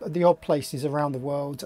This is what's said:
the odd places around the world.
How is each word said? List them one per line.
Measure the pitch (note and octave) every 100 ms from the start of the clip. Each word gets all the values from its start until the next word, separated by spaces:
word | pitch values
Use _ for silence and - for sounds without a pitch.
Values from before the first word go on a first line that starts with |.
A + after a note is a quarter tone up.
| -
the | E3 F3
odd | E3+
places | - D3 - C#3
around | D3 D3 D3
the | C3+
world. | C3+ C#3+ C#3+ C#3+